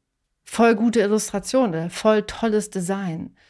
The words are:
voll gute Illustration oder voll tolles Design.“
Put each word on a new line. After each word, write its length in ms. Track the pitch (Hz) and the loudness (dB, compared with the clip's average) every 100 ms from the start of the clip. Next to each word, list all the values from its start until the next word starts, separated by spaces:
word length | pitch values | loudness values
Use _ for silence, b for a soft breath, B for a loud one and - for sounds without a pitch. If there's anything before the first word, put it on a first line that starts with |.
| _ _ _ _ | _ _ _ _
voll 300 | - - 233 | -10 2 4
gute 260 | 214 233 226 | 4 2 2
Illustration 680 | 202 214 - 202 - 262 233 | 2 2 0 -6 -2 0 0
oder 180 | 160 170 | -2 -6
voll 360 | - 220 214 | 0 2 2
tolles 440 | 208 - 226 214 208 | 0 -4 0 0 -2
Design.“ 680 | 190 175 196 185 160 - b b | -6 -4 -4 -4 -6 -10 b b